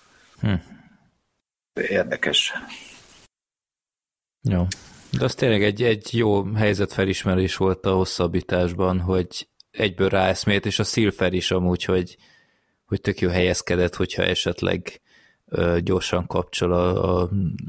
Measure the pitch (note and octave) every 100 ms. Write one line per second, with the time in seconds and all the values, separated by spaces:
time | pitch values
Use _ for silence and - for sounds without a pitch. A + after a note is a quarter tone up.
0 | _ _ _ - G#2+ F#2 - - - _
1 | _ _ _ _ _ _ _ - - F#2+
2 | F2 - - - - - - - - -
3 | - - - _ _ _ _ _ _ _
4 | _ _ _ _ A#2 F#2 F2+ - - -
5 | - B2+ C3 - C3 G#2+ G#2 G#2 A#2+ G#2+
6 | - A#2 A2 G2+ G2 G#2+ G#2+ G2 G2+ -
7 | F#2+ F#2 G2 F#2 F#2 - F#2+ F#2 G2 F#2+
8 | F#2 - F2 F2+ - F2+ F2 F2 F#2 F#2
9 | F2+ F#2 F2 - - _ _ - G#2 F2+
10 | F#2+ G2 F#2 F#2+ - G2+ G#2 - G#2+ -
11 | G#2+ - F#2 F2+ - F#2 F2+ F2 - F#2
12 | F2+ - _ _ _ _ _ _ - G2+
13 | - F#2+ F2+ F2+ F2+ F2 - F2+ F2 -
14 | F#2 - F#2 F2+ F2+ - F#2 F2+ - -
15 | _ _ _ _ - - F2 E2+ F2 F#2
16 | - F2+ F2 F#2 - - F2+ F2 F2+ F#2+
17 | F2+ F2+ F2+ G2 F2 -